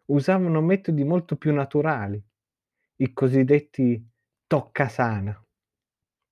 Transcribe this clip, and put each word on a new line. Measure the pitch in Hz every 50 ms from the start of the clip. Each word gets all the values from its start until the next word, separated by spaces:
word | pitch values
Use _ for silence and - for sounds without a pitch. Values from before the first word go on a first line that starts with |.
| _
usavano | - 143 143 135 190 190 190 185 170 160 156
metodi | 160 170 190 190 196 - 160 147 139
molto | 147 175 180 170 - 156
più | - - 156 147
naturali, | 143 139 - - 147 147 160 147 117 104 101 101 104 - _ _ _ _ _ _ _ _ _ _ _ _ _ _ -
i | 135 123 -
cosiddetti | - 135 127 131 135 131 131 143 147 147 _ _ - 131 120 120 110 117 - _ _ _ _ _ _ _
toccasana. | - 160 139 - - - - 139 123 - - 123 117 110 101 98 104 104 - _ _ _ _ _ _ _ _ _ _ _ _ _ _ _ _ _ _